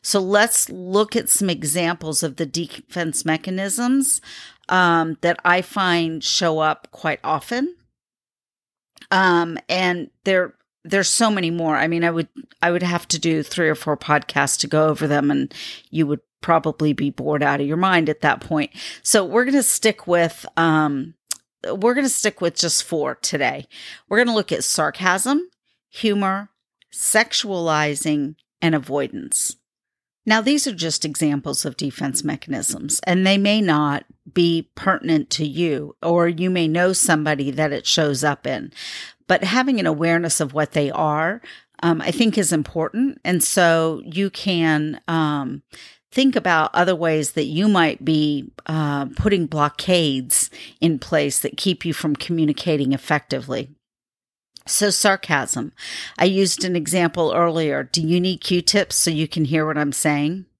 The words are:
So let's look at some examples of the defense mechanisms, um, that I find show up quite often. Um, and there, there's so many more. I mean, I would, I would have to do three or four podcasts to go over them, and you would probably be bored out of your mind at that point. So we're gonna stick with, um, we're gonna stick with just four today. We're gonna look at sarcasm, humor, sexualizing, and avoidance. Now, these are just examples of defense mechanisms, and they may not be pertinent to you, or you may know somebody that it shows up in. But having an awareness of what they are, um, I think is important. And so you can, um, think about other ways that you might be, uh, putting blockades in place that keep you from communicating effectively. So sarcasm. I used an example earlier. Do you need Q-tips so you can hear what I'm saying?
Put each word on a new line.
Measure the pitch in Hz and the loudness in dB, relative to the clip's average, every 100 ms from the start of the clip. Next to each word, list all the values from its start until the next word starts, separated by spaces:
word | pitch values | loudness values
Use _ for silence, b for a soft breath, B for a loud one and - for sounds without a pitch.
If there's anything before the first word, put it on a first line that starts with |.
So | - 202 | 0 -2
let's | 190 202 233 - - | 2 2 4 2 0
look | 185 180 196 214 233 | -6 -2 0 2 -2
at | - | 0
some | - 196 | 2 2
examples | 165 147 165 170 175 160 143 | -2 -2 0 0 -2 -4 -2
of | 160 131 | -4 -4
the | 151 | -6
defense | 151 160 - - 175 160 - 160 | -4 -8 -12 -12 -6 -4 -2 -2
mechanisms, | 160 185 185 196 226 247 269 262 - B B B B - | -2 -2 -6 -4 -2 2 2 2 -2 B B B B 0
um, | 185 180 170 160 151 | 4 4 4 0 0
that | 170 - 180 | -2 0 0
I | 180 | 0
find | 180 202 185 170 165 160 | -4 -2 0 0 0 -4
show | - - 175 156 | -4 0 0 2
up | 156 - - | 0 -2 -10
quite | - 160 147 | -8 -6 -4
often. | - 156 - 240 302 349 _ _ _ _ _ _ _ _ _ _ _ _ - | -2 -4 -2 -4 -4 -6 _ _ _ _ _ _ _ _ _ _ _ _ -2
Um, | 190 185 175 170 160 - | 2 4 4 0 -6 -4
and | 185 180 180 151 _ | -2 0 -2 -6 _
there, | - 185 180 _ _ _ | 0 0 -2 _ _ _
there's | 160 196 185 | -2 0 2
so | - 226 | 2 2
many | 202 165 | 2 0
more. | 170 165 151 | 0 0 0
I | 160 | 0
mean, | 170 | 0
I | 170 | 0
would, | 165 165 - - _ | 0 -6 -10 -20 _
I | 170 | 0
would | 175 | 2
have | 180 175 - | 0 -2 -4
to | 156 | -2
do | 170 160 | 0 0
three | 143 - 160 | -2 0 0
or | 156 | 0
four | - 143 | -2 -4
podcasts | - 147 - 143 139 - | 0 0 0 0 0 -2
to | 147 | 0
go | 156 156 | 2 2
over | 151 151 | 2 0
them, | 147 143 | 2 2
and | 143 139 B B B B | 0 -2 B B B B
you | 160 147 | -2 0
would | 147 _ _ | 0 _ _
probably | - 165 160 - 151 | 0 2 2 0 0
be | 143 143 | 0 -2
bored | - 139 147 | -2 -2 0
out | 143 143 | 0 0
of | 143 | -2
your | 160 | 0
mind | 190 175 156 | 2 2 2
at | 151 | 0
that | 151 - | 0 0
point. | - 156 143 B B B | -2 -2 -2 B B B
So | - 220 185 | 2 2 4
we're | 220 254 | 0 4
gonna | 277 | 2
stick | - - 220 202 - | 2 2 0 -2 0
with, | 175 165 - - - | 2 2 -2 -6 0
um, | 165 156 151 139 160 - _ - _ _ - | 2 4 2 -2 -6 -14 _ -14 _ _ -8
we're | 185 226 247 | 0 2 2
gonna | 269 | 0
stick | - 214 - | 0 -2 0
with | 175 - | -2 0
just | 170 - | 0 -2
four | - 165 135 131 | -2 -4 -4 -4
today. | - 156 127 139 135 B B B _ | -6 -2 -2 -4 -14 B B B _
We're | 208 | 2
gonna | 240 220 | 4 2
look | - | 0
at | 165 | -2
sarcasm, | - - 151 - 185 185 247 294 359 _ _ _ _ | -2 0 -2 0 0 2 2 0 0 _ _ _ _
humor, | - 226 202 196 196 208 _ _ _ _ | -2 0 2 0 -2 -8 _ _ _ _
sexualizing, | - - 220 233 - 214 190 165 151 151 147 156 147 143 156 _ _ | -4 2 2 2 -2 -2 -2 2 2 0 0 0 0 -2 -6 _ _
and | 170 | 2
avoidance. | 160 - 143 131 95 67 - - - _ _ _ _ _ _ - | 2 0 -2 -2 -6 -4 -2 -2 -6 _ _ _ _ _ _ 0
Now, | 220 | 2
these | 220 294 277 | 4 2 0
are | |
just | 180 165 151 160 | -4 -4 -4 -4
examples | 143 156 143 143 139 143 | -2 0 0 -4 -4 -6
of | 139 | -6
defense | 143 - 139 - | -8 -4 -6 -4
mechanisms, | 147 147 - 135 - - - - | -4 -6 -8 -6 -4 -6 -4 -4
and | - 180 190 | 0 2 4
they | 196 | 2
may | 202 214 | 2 2
not | 196 151 147 143 - - - | 2 2 2 -2 -8 -20 -4
be | 180 170 165 - | 2 2 2 -4
pertinent | - 190 180 - 156 139 | -4 -2 -2 0 0 0
to | - 151 | -4 -4
you, | 143 170 139 147 - | -2 -2 -2 -6 -6
or | 165 175 170 | 0 2 2
you | 165 185 | 0 -2
may | 180 160 | 0 0
know | 165 180 | 2 2
somebody | 185 - 156 156 143 139 | 2 2 2 2 -2 -2
that | 135 156 | -2 -2
it | 143 - | -2 -2
shows | - 151 135 | 0 0 0
up | 147 139 131 | -2 -2 -6
in. | 131 - B B B B B - | -6 -8 B B B B B 0
But | 185 | 0
having | 185 240 262 233 | 2 2 2 2
an | 170 | 0
awareness | 151 165 170 170 - | 2 2 2 0 -2
of | 147 | -2
what | 147 151 | 0 0
they | 156 143 | 0 0
are, | - 156 151 165 233 B B B - | 0 0 0 -2 -4 B B B -2
um, | 170 160 | 0 0
I | - | -2
think | 170 226 208 | 2 2 2
is | 175 | 0
important. | 160 147 165 - 214 269 - | 0 -2 -4 -4 0 -2 -2
And | 170 180 | -2 0
so | - - 170 165 165 156 | 2 4 4 4 2 -2
you | - 165 196 | -8 -4 -4
can, | - 202 175 160 151 151 - - | -4 -2 0 2 2 0 -6 -2
um, | 165 156 147 131 143 _ B B B _ | 0 0 -2 -6 -10 _ B B B _
think | - 269 233 | 2 2 2
about | 185 160 156 | 2 2 2
other | - 180 175 | 2 2 2
ways | 165 156 143 | 2 0 0
that | - 139 | -2 -2
you | 156 214 | 2 4
might | 190 160 - | 4 4 2
be, | 135 156 151 143 - - - | 0 2 2 -2 -6 -14 -6
uh, | 160 147 143 135 - | -2 -2 -2 -4 -2
putting | 208 196 151 | 0 2 0
blockades | 156 147 - - 180 156 131 127 - - B B B | 0 0 -2 0 2 2 -2 0 -2 -2 B B B
in | 165 143 | 0 0
place | - 160 143 - | 0 0 0 -2
that | - - | -4 -2
keep | 175 175 170 | -2 -2 -4
you | |
from | 151 160 143 | -2 -2 -2
communicating | - 170 151 139 180 151 131 | -2 0 0 0 -2 0 0
effectively. | 135 - 151 _ 131 127 120 123 147 _ _ _ _ _ _ _ - - | -2 -2 -4 _ -8 -6 -8 -8 _ _ _ _ _ _ _ _ -20 -4
So | - 208 | 0 2
sarcasm. | 180 208 190 - 147 - 127 151 _ B B B - | 2 2 0 0 -2 -2 -6 -6 _ B B B 0
I | 185 | 2
used | 190 190 - 185 | 4 2 0 -2
an | 175 | -2
example | 151 180 170 175 160 - | 0 0 0 2 0 2
earlier. | 170 165 156 139 | 2 2 0 -2
Do | 131 170 | -2 -2
you | 160 175 | 2 2
need | 185 175 | 2 -2
Q-tips | - 180 - 208 185 - | 0 0 2 0 0 0
so | - | 0
you | 156 156 | 0 -2
can | 170 143 | -2 0
hear | 160 | 0
what | 156 151 | 0 -2
I'm | 147 | -2
saying? | 131 156 147 147 190 180 | 0 0 0 0 -4 -12